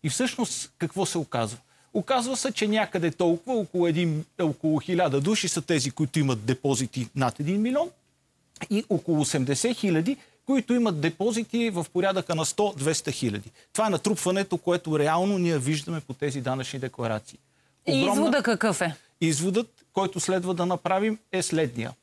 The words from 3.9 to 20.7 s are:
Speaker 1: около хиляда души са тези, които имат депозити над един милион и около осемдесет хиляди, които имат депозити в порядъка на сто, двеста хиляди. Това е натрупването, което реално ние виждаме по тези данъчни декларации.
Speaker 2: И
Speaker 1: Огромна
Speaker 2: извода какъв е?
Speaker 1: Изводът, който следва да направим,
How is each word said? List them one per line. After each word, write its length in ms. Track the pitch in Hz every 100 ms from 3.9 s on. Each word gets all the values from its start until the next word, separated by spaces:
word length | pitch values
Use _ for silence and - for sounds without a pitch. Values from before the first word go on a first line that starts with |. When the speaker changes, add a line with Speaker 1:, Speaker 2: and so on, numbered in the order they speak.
| 160 175 151 156 -
Speaker 1:
около 360 | 170 139 160 156
хиляда 420 | - 175 175 139
души 280 | 147 220 180
са 140 | -
тези, 280 | - 160 131
които 280 | - 151 165
имат 260 | 139 120
депозити 640 | 110 131 139 127 127 - 117 143
над 240 | 127 -
един 220 | 151 202
милион 260 | 220 269 339 _ _ _ _ _ _ - -
и 140 | 202 -
около 300 | 180 - 151
осемдесет 560 | 143 156 127 139 233 240
хиляди, 400 | 202 160 170 277 - _ -
които 280 | 269 -
имат 260 | 247 226 165
депозити 680 | 160 165 208 226 226 233 233
в 160 | 180 156
порядъка 420 | 180 190 190 185
на 100 | 160
сто, 300 | 156 - 208 165
двеста 340 | 139 160 -
хиляди. 380 | 135 120 101 - _ _
Това 140 | - 214
е 40 |
натрупването, 680 | 170 - 208 180 190 196 175
което 400 | - 175 165 156
реално 400 | 147 165 190 196
ние 200 | 175 160
виждаме 420 | 127 151 147 165
по 120 | -
тези 260 | 127 147 135
данъчни 380 | 127 131 127 135
декларации. 600 | 127 - 117 107 - - _ _ _ _ -
Speaker 2:
И 60 |
Speaker 1:
Огромна 200 | 269 277
Speaker 2:
извода 300 | 302 311 269
какъв 380 | 240 214 226 180
е? 140 | 175 151 _ _
Speaker 1:
Изводът, 500 | 165 143 180 190 233 _ _
който 280 | - 190 190
следва 340 | - 185 180
да 120 | 180
направим, 520 | 180